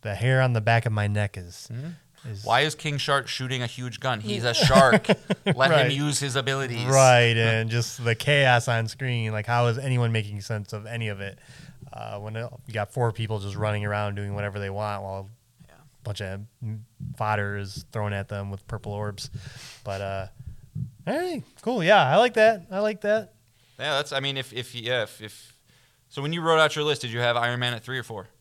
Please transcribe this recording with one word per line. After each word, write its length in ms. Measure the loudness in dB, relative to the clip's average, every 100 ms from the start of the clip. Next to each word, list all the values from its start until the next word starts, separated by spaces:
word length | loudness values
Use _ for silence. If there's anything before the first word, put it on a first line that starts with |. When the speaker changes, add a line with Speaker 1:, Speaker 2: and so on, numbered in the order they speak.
Speaker 1:
the 120 | -6 -2
hair 260 | 2 4
on 120 | 4
the 80 | 2
back 240 | 2 2 2
of 40 |
my 140 | 0 0
neck 300 | 0 -2 -6
is, 300 | -16 -16 -12
Speaker 2:
Mm-hmm. 600 | -10 -10 -14 _ _ -14
Speaker 1:
is 120 | -10
Speaker 2:
Why 180 | 2 2
is 120 | 2 -2
King 220 | -6 -4
Shark 300 | 0 0 -2
shooting 340 | -8 -6 -4
a 40 | -6
huge 320 | -6 -10 -6
gun? 200 | -4 -4
He's 220 | -4 -2
a 100 | 0
Speaker 1:
<laughs> 20 | 2
Speaker 2:
shark. 520 | 6 8 10 6 4 0 0 -4 0
Let 0 |
him 100 | 4 6
Speaker 1:
Right. 200 | 6 4
Speaker 2:
use 280 | 2 0 -2
his 160 | -2 -2
abilities. 500 | -2 -2 -2 -4 4
Speaker 1:
Right, 500 | 8 10 8 8 4
and 320 | 2 2 0
just 340 | -2 -2 -4
the 120 | -2 0
chaos 520 | 2 4 6 4 4
on 200 | -2 -2
screen. 440 | -6 -4 -2 -2
Like, 140 | -4 -2
how 200 | 2 2
is 100 | 0
anyone 340 | 0 0 2
making 300 | 0 -2 -8
sense 320 | -6 -8 -6
of 140 | -10 -8
any 200 | -6 -6
of 100 | -6
it? 160 | -10 -12 -20 -20 -20 -20 -18
Uh, 260 | -14 -10 -10
when 160 | -10 -8
it, 140 | -10 -12 -8
you 60 |
got 180 | -6 -4
four 200 | -2 -2
people 260 | -2 -4 -4
just 160 | -6 -4
running 300 | -2 -2 -2
around 300 | -2 -2 -4
doing 200 | -6 -4
whatever 240 | -6 -6
they 100 | -6
want 320 | -4 -6 -6
while 280 | -8 -10 -12 -20 _ _ -20
Speaker 2:
Yeah. 100 | -20
Speaker 1:
a 280 | _ _
bunch 160 | -10 -8
of 220 | -6 -8 -12 _
m-, 240 | -10 -10 -12 _ -12 -4
fodder 400 | 0 0 0 -4
is 280 | -8 -10 -10
thrown 180 | -6 -4
at 160 | -4 -4
them 240 | -6 -8
with 160 | -10 -10
purple 240 | -10 -8
orbs. 380 | -6 -6 -8 -12 -12 -14 -18 -18 -14 -8
But, 160 | -6
uh, 260 | -4 -6 -8 -14 -16 -16 -14 -10 -10 -10 -6
all 100 | -4
right, 240 | -4 -6 -10 -8
cool. 200 | -4 0
Yeah, 240 | 6 6 6
I 120 | 6
like 160 | 4
that. 320 | 6 4 4 -4
I 100 | -4
like 220 | -2 -2
that. 320 | -2 -2 -2 _ _ _ _ _
Speaker 2:
Yeah, 140 | -4
that's, 180 | -2 -2
I 80 | -4
mean, 160 | -4 -6
if, 160 | -6
if, 240 | -10 -10 -8
yeah, 280 | -2 -2
if, 180 | -2 -8
if, 320 | -16 -16 -20 _ _ _ _ _ _
so 120 | -8
when 120 | -4
you 80 | -2
wrote 180 | 4 6
out 160 | 6 2
your 80 |
list, 180 | -2 -2
did 100 | -4
you 80 | 0
have 180 | 2 2
Iron 240 | 0 0
Man 120 | -4
at 80 | -4
three 140 | -8 -10
or 40 |
four? 240 | -8 -12 -14 _